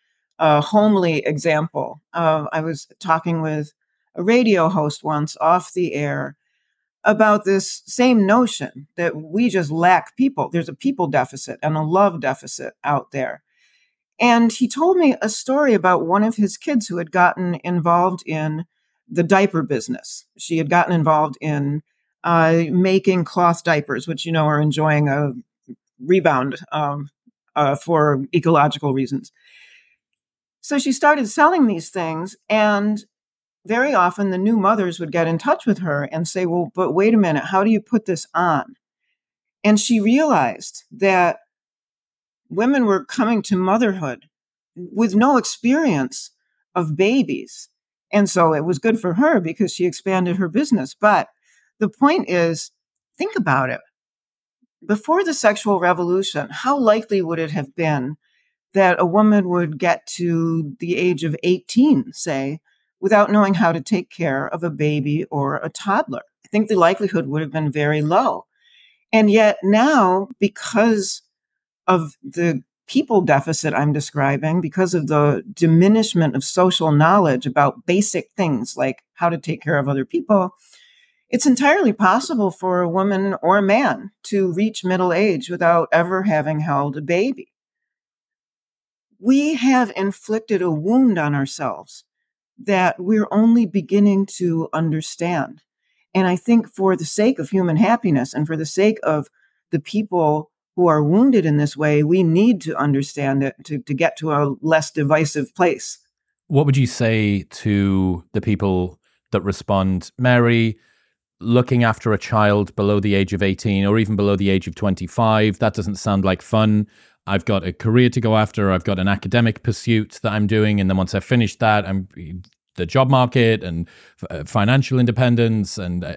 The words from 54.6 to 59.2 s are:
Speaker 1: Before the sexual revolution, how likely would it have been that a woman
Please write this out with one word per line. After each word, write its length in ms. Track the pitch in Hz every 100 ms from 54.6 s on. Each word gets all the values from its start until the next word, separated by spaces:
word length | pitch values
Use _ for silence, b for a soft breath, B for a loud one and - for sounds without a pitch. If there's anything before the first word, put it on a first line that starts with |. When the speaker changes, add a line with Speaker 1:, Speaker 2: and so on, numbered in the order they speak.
| _ _ 165
Speaker 1:
Before 380 | 208 - 349
the 100 | 349
sexual 460 | 277 214 208 208 190
revolution, 720 | 175 175 175 185 190 147 139
how 260 | 151 254 285
likely 440 | 226 214 220 202
would 180 | 165 165
it 120 | 160
have 240 | 151 143 -
been 420 | 160 147 127 156 _ _ _ _ _
that 260 | 190 185 175
a 60 | 175
woman 440 | 190